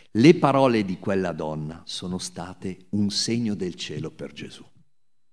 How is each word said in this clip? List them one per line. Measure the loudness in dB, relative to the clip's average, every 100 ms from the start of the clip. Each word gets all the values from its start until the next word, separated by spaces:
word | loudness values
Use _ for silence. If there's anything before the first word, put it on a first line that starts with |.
| -4
le | 6 8
parole | 8 6 4 4 4
di | 0 -4
quella | -2 -2 -2
donna | -4 -6 -6 -8 -12
sono | -14 -10 -8 -8
state | -8 -10 -12 -10 -10 -10 -6
un | -2 0
segno | 0 -2 0 -2
del | -2 -4 -6
cielo | -8 -8 -8
per | -10 -14
Gesù, | -14 -16 -16 -20 -20 _ _ _ _ _